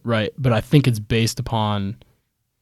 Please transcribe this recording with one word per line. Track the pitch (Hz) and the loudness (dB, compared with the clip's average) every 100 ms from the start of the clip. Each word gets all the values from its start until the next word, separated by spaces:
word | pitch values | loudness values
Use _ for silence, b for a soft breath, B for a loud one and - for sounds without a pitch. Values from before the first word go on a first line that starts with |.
Right. | - 113 107 - | -2 -2 -2 -2
But | 131 | 0
I | 113 | 0
think | - 151 127 | 4 4 4
it's | 113 | 0
based | 104 117 113 - | -2 0 0 -2
upon | 117 113 107 104 98 - - _ _ _ _ _ | -4 -2 -2 -2 -4 -8 -16 _ _ _ _ _